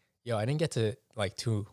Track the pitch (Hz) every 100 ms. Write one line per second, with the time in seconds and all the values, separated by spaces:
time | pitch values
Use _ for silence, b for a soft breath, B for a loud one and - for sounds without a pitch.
0 | b b 120 110 110 151 160 127 110 -
1 | _ - 98 - - 107 101